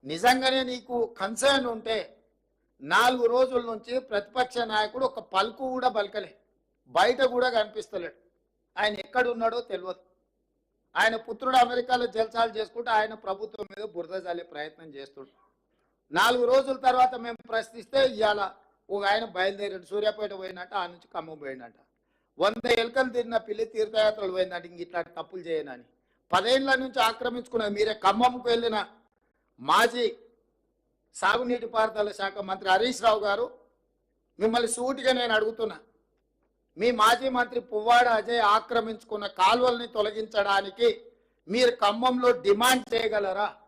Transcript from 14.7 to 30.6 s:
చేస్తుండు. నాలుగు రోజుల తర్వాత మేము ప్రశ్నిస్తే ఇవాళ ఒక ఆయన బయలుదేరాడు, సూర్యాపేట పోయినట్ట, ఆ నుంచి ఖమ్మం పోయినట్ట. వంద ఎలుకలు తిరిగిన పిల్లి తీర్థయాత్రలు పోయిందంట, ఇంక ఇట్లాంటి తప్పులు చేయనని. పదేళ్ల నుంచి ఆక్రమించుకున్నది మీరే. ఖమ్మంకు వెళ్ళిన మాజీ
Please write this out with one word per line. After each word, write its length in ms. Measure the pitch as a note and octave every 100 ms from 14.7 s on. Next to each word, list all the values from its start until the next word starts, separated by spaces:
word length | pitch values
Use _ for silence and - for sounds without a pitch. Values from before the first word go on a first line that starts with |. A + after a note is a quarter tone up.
| D#3 D#3+ C#3
చేస్తుండు. 360 | C#3 - C3+ _ _ _ _ _ _ _ _ D#3+
నాలుగు 240 | A3 B3 A#3+
రోజుల 260 | C4 C4+ C4 C4
తర్వాత 260 | B3+ B3+ B3 A#3
మేము 120 | A3+ -
ప్రశ్నిస్తే 480 | A3 A3 A#3 G3+ C4+ C4+ G#3+
ఇవాళ 240 | G#3+ G#3 G3 - _ _ _
ఒక 140 | G3 G3
ఆయన 120 | G#3 A3+ F3+
బయలుదేరాడు, 500 | F#3+ G3 G3+ F#3 F3+
సూర్యాపేట 400 | G3+ G#3+ G#3+ G#3 G3
పోయినట్ట, 300 | F#3 F#3 F3+ G3+
ఆ 40 | F3
నుంచి 160 | F3 _
ఖమ్మం 240 | F3+ D#3+ D#3
పోయినట్ట. 320 | C#3+ C3 A#2 _ _ _ _ _ _ -
వంద 240 | F#3+ A3+ B3 A#3
ఎలుకలు 300 | A#3 B3 C4
తిరిగిన 240 | B3 A#3 A3+ A3
పిల్లి 180 | G#3+ A3
తీర్థయాత్రలు 600 | A3+ G#3+ A3 G#3+ G#3+ G3
పోయిందంట, 300 | F#3 F#3 F3 E3+
ఇంక 100 | F3
ఇట్లాంటి 260 | E3+ F3 E3 -
తప్పులు 260 | D#3+ F#3+ E3+
చేయనని. 360 | D#3+ C#3+ B2 - _ _ _ _
పదేళ్ల 420 | F3+ G#3 C4 C4+ C4
నుంచి 160 | C4 C4 A3+
ఆక్రమించుకున్నది 680 | A3+ B3 A#3+ A#3+ A#3 G#3+ G3+
మీరే. 180 | G#3+ G#3+
ఖమ్మంకు 420 | F#3+ G3+ B3 B3 A#3+
వెళ్ళిన 260 | A#3 A#3 G#3+ G3 _ _ _ _ _ _ _
మాజీ 440 | C3 F3+ A#3 A#3+ A3+ - - _ _ _